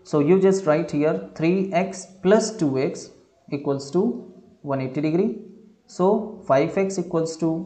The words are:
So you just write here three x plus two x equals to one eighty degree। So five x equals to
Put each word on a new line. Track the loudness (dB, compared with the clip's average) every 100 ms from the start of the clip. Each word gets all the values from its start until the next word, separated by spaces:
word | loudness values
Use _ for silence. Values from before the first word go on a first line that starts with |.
So | -4 0
you | 4 6 4
just | 2 2
write | 0 0
here | 0 0 0 -6 -2
three | 0 0 0
x | -2 -2 -6 -16 -4
plus | 4 4 4 0
two | 0 0
x | -2 -4 -14 -20 _ _ -10
equals | -6 -4 -4 -2
to | 0 0 -2 -10 -20 -20 _
one | -6 -4
eighty | -4 -2
degree। | 0 2 0 -2 -12 -20 -20 _ _
So | -2 2 2 -2 -8 0
five | 2 2 0
x | -2 -2
equals | -4 -2 -2 -2
to | -2 -2